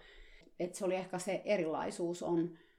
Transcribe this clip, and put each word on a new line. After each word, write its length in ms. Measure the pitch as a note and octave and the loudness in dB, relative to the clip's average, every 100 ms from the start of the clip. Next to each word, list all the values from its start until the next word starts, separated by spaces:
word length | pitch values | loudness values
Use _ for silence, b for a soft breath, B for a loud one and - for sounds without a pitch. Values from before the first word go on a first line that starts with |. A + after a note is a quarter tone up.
| B B B B B - | B B B B B -6
Et 140 | F3 | -4
se 100 | - | -2
oli 100 | F#3+ | 0
ehkä 240 | F#3 F3 F3+ | 0 -2 -4
se 240 | G3 F3+ | -2 -2
erilaisuus 800 | - G3+ D#3+ C#3+ E3+ - E3+ F3 | 2 2 2 0 -2 -2 -2 -2
on, 360 | - E3+ E3+ B B | 2 2 2 B B